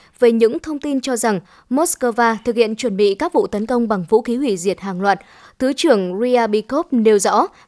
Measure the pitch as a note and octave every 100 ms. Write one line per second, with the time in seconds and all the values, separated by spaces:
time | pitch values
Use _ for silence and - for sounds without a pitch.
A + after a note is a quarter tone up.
0 | _ _ A#3+ A#3 A3+ D4+ - D4 D4 C#4
1 | C4 A#3+ A#3 G3 - _ _ B3+ F4 -
2 | B3 A3+ A#3 A3 - A3+ A3 A3 B3+ F#3+
3 | G3+ G3 D#4+ D4 G3+ G#3 A3 B3 A#3 G#3
4 | E3+ A3 A#3+ A#3+ C#4 F#3+ F#3 F3+ G3 F3+
5 | G3+ F#3+ - - - - C4 - E4+ A3
6 | F#3 F#3 B3 B3 A3+ G#3+ G#3+ C4+ - B3
7 | A3 G#3 G#3 G3+ E4+ -